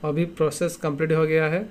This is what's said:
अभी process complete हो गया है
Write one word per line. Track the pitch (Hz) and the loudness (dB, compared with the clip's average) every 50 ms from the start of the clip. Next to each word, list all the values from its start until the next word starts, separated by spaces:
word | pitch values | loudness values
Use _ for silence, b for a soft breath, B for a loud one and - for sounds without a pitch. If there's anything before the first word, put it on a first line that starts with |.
| - | -2
अभी | 151 143 156 170 | -2 0 0 0
process | 170 - - 160 151 143 - 175 170 165 | -2 0 0 0 0 0 0 -4 -4 -4
complete | - - 156 147 139 160 160 | -4 -4 -4 -2 0 0 2
हो | 160 160 160 | 2 2 2
गया | 156 160 160 156 | 4 4 2 2
है | 151 160 185 214 - | 2 0 -2 -4 -6